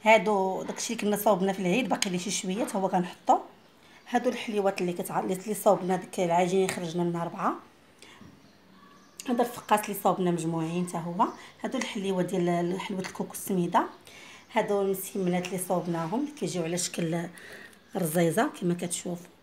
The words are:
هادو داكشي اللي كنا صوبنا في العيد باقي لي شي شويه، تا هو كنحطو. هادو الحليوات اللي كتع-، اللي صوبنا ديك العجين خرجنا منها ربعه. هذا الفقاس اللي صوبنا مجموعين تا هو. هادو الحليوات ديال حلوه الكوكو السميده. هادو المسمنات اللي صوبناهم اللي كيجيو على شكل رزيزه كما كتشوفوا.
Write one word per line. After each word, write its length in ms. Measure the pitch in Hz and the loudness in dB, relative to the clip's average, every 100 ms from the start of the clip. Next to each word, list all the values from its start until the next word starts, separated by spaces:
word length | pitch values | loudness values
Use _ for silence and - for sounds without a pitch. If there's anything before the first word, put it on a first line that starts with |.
هادو 580 | 220 220 185 202 190 190 | 8 6 6 2 2 -2
داكشي 300 | - 196 - | -6 -8 -6
اللي 100 | 226 | -2
كنا 140 | 208 202 | 0 2
صوبنا 360 | 214 190 190 | 4 4 2
في 60 | 190 | 2
العيد 300 | 185 214 254 | 2 2 2
باقي 220 | 240 196 | -2 0
لي 80 | 180 | -2
شي 120 | 202 | -2
شويه، 340 | - 190 196 | -4 -4 -2
تا 140 | 269 202 | -2 -2
هو 100 | 190 | 0
كنحطو. 500 | 185 180 - - 330 - - - _ - - - | 0 0 -4 2 2 0 -20 -20 _ -20 -20 -2
هادو 200 | 240 247 | 0 0
الحليوات 500 | 240 - 208 196 196 | -2 -2 0 0 0
اللي 120 | 180 | -2
كتع-، 260 | 175 180 165 | -2 -4 -2
اللي 360 | 214 180 220 | -2 -4 -4
صوبنا 420 | 202 220 185 185 185 | 2 6 6 4 -2
ديك 240 | - - | -2 -2
العجين 500 | 175 170 180 190 190 | 4 4 4 4 2
خرجنا 340 | - 170 175 | 0 -4 0
منها 200 | 175 170 | 0 0
ربعه. 300 | 170 180 202 349 - - - - - - - - - - - - - - - - - | -4 -2 -2 -2 -12 -20 -20 -20 -20 -20 -20 -20 -20 -20 -20 -20 -20 -20 -20 -12 -4
هذا 140 | 240 | 0
الفقاس 380 | 240 - - 214 | 0 -2 2 2
اللي 120 | 214 196 | 2 0
صوبنا 260 | 202 175 180 | 2 2 2
مجموعين 560 | 170 160 165 160 175 180 | 2 0 -2 -2 -2 -2
تا 120 | 170 | -4
هو. 280 | 170 175 302 - - - | -6 0 0 -2 -18 -10
هادو 140 | 233 262 | -6 -4
الحليوات 460 | - 214 190 185 | -4 -4 -2 0
ديال 560 | 175 190 175 175 175 185 | 0 0 2 2 0 -4
حلوه 200 | 180 190 | -4 -6
الكوكو 320 | 185 - 190 | -6 -8 -8
السميده. 540 | - - 185 175 220 349 - - - - - - | -8 -2 0 2 2 0 -8 -20 -20 -20 -20 -4
هادو 300 | 233 214 202 | -2 2 2
المسمنات 640 | 196 190 - 202 180 180 175 | 2 -2 -4 -2 0 0 -2
اللي 120 | 185 - | -6 0
صوبناهم 520 | 180 170 165 165 226 | 0 0 -2 -2 -2
اللي 100 | 294 | -4
كيجيو 320 | - 170 175 | -4 -4 -2
على 160 | 165 175 | -2 -2
شكل 400 | - - 165 170 170 - - - - - - 202 | -2 -2 -2 -2 -4 -12 -18 -18 -20 -20 -10 -4
رزيزه 540 | 170 170 170 165 285 - | 0 4 4 4 0 0
كما 140 | 175 | -2
كتشوفوا. 520 | 175 175 - 180 175 - - | 0 -2 -6 -6 -8 -12 -20